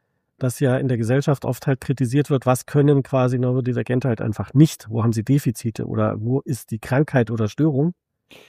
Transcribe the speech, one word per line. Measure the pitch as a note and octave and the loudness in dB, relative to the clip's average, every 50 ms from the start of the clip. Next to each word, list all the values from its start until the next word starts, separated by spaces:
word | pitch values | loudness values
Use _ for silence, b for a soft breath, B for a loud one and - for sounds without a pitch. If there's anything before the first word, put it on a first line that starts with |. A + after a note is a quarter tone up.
| _ _ _ _ _ _ _ _ | _ _ _ _ _ _ _ _
dass | - C3 A#2+ - | -4 -4 -2 0
ja | D3 B2+ B2 C3 | 0 2 2 2
in | C#3 C3 | 0 0
der | B2+ A2+ | 0 0
Gesellschaft | A#2 A2 B2+ C#3 C#3+ - C#3+ - - | 0 0 0 0 2 0 0 0 -2
oft | - B2+ - - - | -4 -6 -4 -2 -2
halt | C3+ - | -2 -2
kritisiert | - - C#3 - C3 A#2 B2 D3 C#3 - | -2 -4 -2 -2 -2 0 0 0 0 0
wird, | D3 C3 - B2+ | 0 0 2 0
was | B2+ B2 - | 0 0 -2
können | - - D3 C#3 C#3+ D3 C#3 B2+ | -2 0 2 4 4 4 2 2
quasi | - - C3 B2+ B2+ B2+ B2 | 0 0 0 2 2 0 0
Neurodivergente | B2 B2 B2+ C3 B2+ B2 B2 A#2 A#2 - B2+ B2+ - C3+ | 0 0 0 0 -2 -2 -2 -2 -2 -2 -2 0 0 0
halt | A2+ - | -2 -2
einfach | - A2 G#2+ - G#2 - - | -2 -4 -4 -4 -6 0 4
nicht, | C3+ D#3 D#3 - - - G#2+ | 4 4 4 4 -2 -12 -8
wo | A2 A#2 A2 | -4 -2 0
haben | A#2 A2 | 0 0
sie | A2 G#2 | 0 0
Defizite | - C3+ C#3+ - C3 A2+ - - A#2 G#2+ - - | 0 0 2 2 -2 -4 -4 -6 -6 -6 -6 -6
oder | - - A2 G#2+ G#2+ G#2 G#2+ | -4 -2 -2 0 0 -2 -2
wo | G#2+ A#2 B2+ C#3 | -2 -2 -2 -2
ist | - - C#3 - - - | -2 -4 -6 -8 -6 -8
die | A#2 G#2+ | -10 -10
Krankheit | - - B2+ C3+ D3+ - - C3 A#2 A2 | -6 -2 0 0 0 2 2 2 2 2
oder | A#2 A2+ A2+ G#2 | 0 -2 -2 -2
Störung? | - - D3 D#3+ C#3+ B2+ D3 F3 F3+ - _ _ _ _ _ B B B B | 0 0 0 0 2 0 0 -2 -2 -6 _ _ _ _ _ B B B B